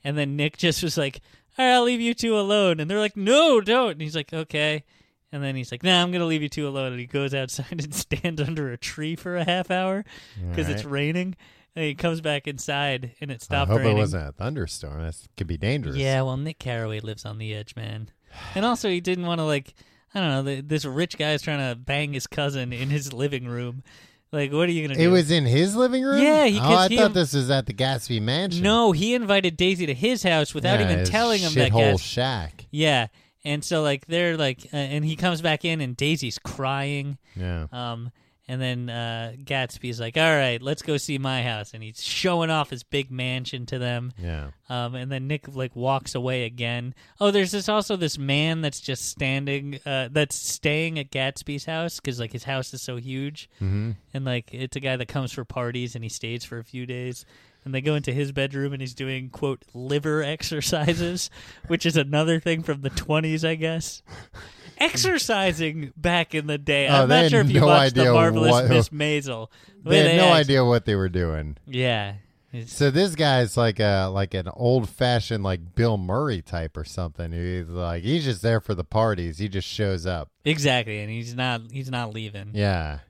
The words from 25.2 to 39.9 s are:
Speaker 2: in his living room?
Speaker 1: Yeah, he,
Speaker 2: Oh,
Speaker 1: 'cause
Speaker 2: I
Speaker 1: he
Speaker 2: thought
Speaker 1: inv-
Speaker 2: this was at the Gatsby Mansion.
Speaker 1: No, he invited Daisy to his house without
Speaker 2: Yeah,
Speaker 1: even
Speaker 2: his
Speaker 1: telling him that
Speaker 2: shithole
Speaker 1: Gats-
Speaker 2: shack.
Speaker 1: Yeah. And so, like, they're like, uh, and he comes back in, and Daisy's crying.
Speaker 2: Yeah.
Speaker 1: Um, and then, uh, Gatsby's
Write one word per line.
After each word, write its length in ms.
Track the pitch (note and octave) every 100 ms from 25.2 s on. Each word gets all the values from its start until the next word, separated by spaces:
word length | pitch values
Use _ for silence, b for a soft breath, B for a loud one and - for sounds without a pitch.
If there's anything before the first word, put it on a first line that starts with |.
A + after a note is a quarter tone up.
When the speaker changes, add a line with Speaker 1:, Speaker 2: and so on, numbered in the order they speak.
| D3+
Speaker 2:
in 140 | E3+ C3+
his 320 | C3 F#3 G#3+
living 260 | B3+ B3+
room? 180 | C4 C#4
Speaker 1:
Yeah, 240 | C#4+ D#4 C#4
he, 100 | G3+
Speaker 2:
Oh, 40 |
Speaker 1:
'cause 160 | C3 F3
Speaker 2:
I 100 | F#3
Speaker 1:
he 80 | A3+
Speaker 2:
thought 140 | G#3+
Speaker 1:
inv- 20 |
Speaker 2:
this 200 | F#3+ D#3
was 160 | C#3+ B2+
at 180 | C3+ B2+
the 60 |
Gatsby 480 | G2+ C3 C3 - A#2
Mansion. 420 | G#2+ C#3+ G3 F3
Speaker 1:
No, 280 | F#3+ A3+ A#3
he 220 | D#3 G#3 B3
invited 400 | A3 G3+ F#3 D#3+
Daisy 300 | F3+ F#3 E3
to 80 |
his 300 | B2 G#3 B3+
house 300 | F#3 D#3+ D3
without 260 | D3+ - -
Speaker 2:
Yeah, 60 | G2+
Speaker 1:
even 120 | F2
Speaker 2:
his 100 | F#2
Speaker 1:
telling 300 | A3 A#3 G#3+
him 140 | F3
that 180 | D3 B2
Speaker 2:
shithole 200 | A2 A2
Speaker 1:
Gats- 100 | F#2+
Speaker 2:
shack. 640 | - - B2+ A#2+ D#2 - -
Speaker 1:
Yeah. 380 | D3 D#3 C3+ A2 b b b
And 200 | D3+ D3 -
so, 160 | E3
like, 240 | D3+ C#3 -
they're 320 | E3+ F3 D#3+
like, 300 | C#3+ B2 -
uh, 40 | D3
and 260 | C#3 D3
he 120 | D3+ D#3+
comes 260 | F3+ E3
back 240 | E3 D3+ E3+
in, 160 | D#3+
and 160 | C3+ B2
Daisy's 400 | C#3+ D#3 C3 -
crying. 800 | - - C3+ C#3 C#3 C#3+ C#3 C#3 b -
Speaker 2:
Yeah. 300 | F2+ E2+ D#2
Speaker 1:
Um, 400 | B2 A#2+ A#2 A#2 _ _ _ -
and 140 | C3
then, 260 | C3 B2 B2
uh, 460 | A#2 A#2 A2+ A#2 A#2+
Gatsby's 560 | C3+ C#3 B2+ - B2